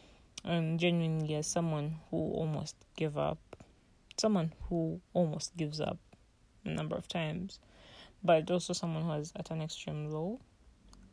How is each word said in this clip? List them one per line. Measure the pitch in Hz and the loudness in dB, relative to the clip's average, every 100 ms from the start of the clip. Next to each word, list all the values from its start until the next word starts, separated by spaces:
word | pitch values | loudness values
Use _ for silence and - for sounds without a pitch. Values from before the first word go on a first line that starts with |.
| - - - - | -20 -20 -20 -8
And | - 170 160 165 | 0 2 2 2
genuinely, | 175 170 160 160 151 | 4 4 2 0 0
as | 151 156 | -2 0
someone | 175 165 151 147 160 - | 0 2 0 -2 -4 -4
who | 165 | -2
almost | 156 165 160 151 156 - - - | 0 0 0 -2 -4 -10 -14 -4
gave | 156 147 | -2 0
up, | 147 156 - - - - _ - - - | -2 -2 -8 -20 -20 -20 _ -20 -10 0
someone | 220 196 160 - - | 4 4 2 -2 -2
who | 170 160 175 - | 0 0 -2 -2
almost | 180 165 151 - 170 | 2 2 0 -6 -4
gives | 151 156 | -4 -2
up | - - - - _ _ - - | -4 -4 -10 -20 _ _ -20 -12
a | - | -6
number | 156 156 - | -4 -2 -4
of | - | -4
times, | 175 156 170 190 - - - - - - - | -4 -4 -4 -8 -12 -20 -20 -20 -20 -20 0
but | 175 160 160 | 6 6 6
also | 180 - | 0 0
someone | 175 170 160 | -2 -2 0
who | 165 | 0
was | 151 151 - | -2 -4 -8
at | - | -6
an | 160 | -4
extreme | 156 - - 151 151 | -4 -6 -6 -4 -4
low | 156 175 247 - _ - - - - - | -2 -4 -6 -10 _ -20 -20 -20 -20 -20